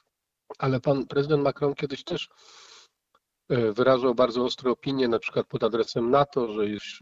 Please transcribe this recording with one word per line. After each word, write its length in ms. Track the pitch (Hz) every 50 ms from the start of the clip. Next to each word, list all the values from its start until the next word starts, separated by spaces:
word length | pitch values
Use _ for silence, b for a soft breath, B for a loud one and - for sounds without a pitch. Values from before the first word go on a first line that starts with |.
| B B _ _ _ _ _ _ _ - - -
ale 220 | 143 135 131 123
pan 260 | - 147 139 135 123
prezydent 360 | - 139 143 139 147 156 143
Macron 320 | 143 135 127 - 147 143 139
kiedyś 300 | - 151 139 135 - -
też, 240 | - - 147 - - B B B B B B B B B B B B B _ _ _ _ _ _ _ _ _ _ -
e, 240 | - 123 117 110
wyrażał 420 | 101 117 123 131 131 123 127 131 120
bardzo 300 | 120 127 120 113 123 120
ostre 260 | 113 - - 127 127
opinie, 380 | 117 - - 135 139 131 131 117
na 100 | 117 107
przykład 280 | - - - - 107
pod 180 | - - 123 123
adresem 460 | 110 107 113 107 - - 127 117 120
nato, 420 | 131 139 143 - - 135 120 110
że 160 | 104 107 104 104
jest 160 | 104 101 - - - -